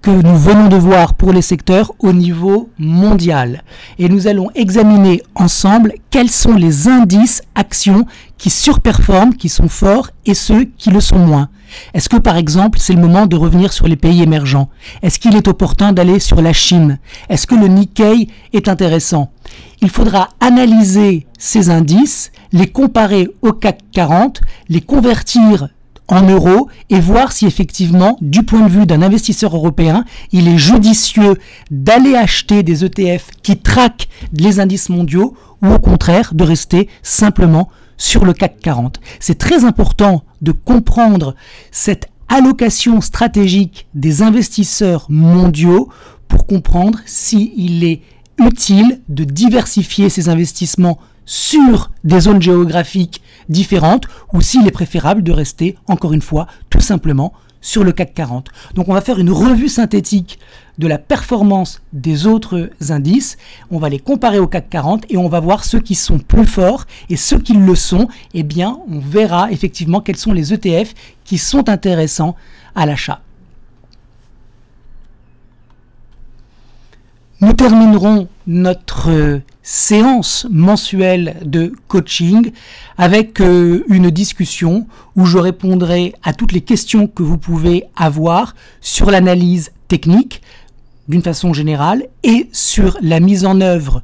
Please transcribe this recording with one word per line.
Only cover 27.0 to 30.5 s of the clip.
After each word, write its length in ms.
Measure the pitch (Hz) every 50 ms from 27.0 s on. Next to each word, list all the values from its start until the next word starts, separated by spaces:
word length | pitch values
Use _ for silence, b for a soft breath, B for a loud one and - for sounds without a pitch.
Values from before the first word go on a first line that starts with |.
voir 320 | 165 175 214 226 269 262 -
si 120 | - 214
effectivement, 720 | 190 - - 190 - - - 185 165 170 185 180 208 254 -
du 220 | 165 143 147 214 220
point 180 | - 220 226
de 100 | 220 196
vue 140 | 170 202 208
d'un 160 | 165 170 151
investisseur 520 | 170 196 202 220 - - 208 - 214 196 160
européen, 520 | 165 151 170 139 - 170 160 160 220 233 B B B B B
il 160 | - 180 170
est 100 | 170